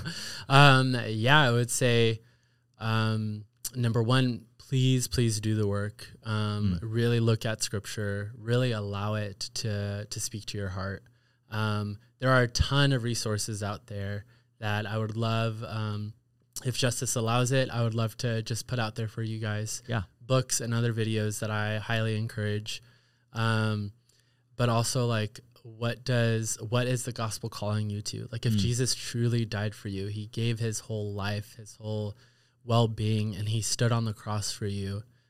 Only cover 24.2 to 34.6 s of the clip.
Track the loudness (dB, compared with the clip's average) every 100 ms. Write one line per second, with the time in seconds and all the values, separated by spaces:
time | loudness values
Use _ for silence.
24.2 | _ _ _ -2 2 2 2 0 0 0
25.2 | -2 -6 -20 _ -20 -6 -4 -4 0 2
26.2 | 2 2 0 -4 -2 0 0 0 -2 -4
27.2 | -6 -4 -8 -6 -2 -2 -2 -4 -6 -8
28.2 | -8 -4 2 2 2 2 0 -2 -4 0
29.2 | 2 2 0 -2 -4 -6 -8 -6 -6 -6
30.2 | -8 -2 -2 0 -2 -4 -6 -4 -4 -4
31.2 | -4 -4 -6 -14 -20 -12 -6 -4 -4 -8
32.2 | _ _ _ _ 2 4 4 2 0 2
33.2 | 0 -2 -2 -2 -2 2 2 2 0 -4
34.2 | -4 -4 -4 -4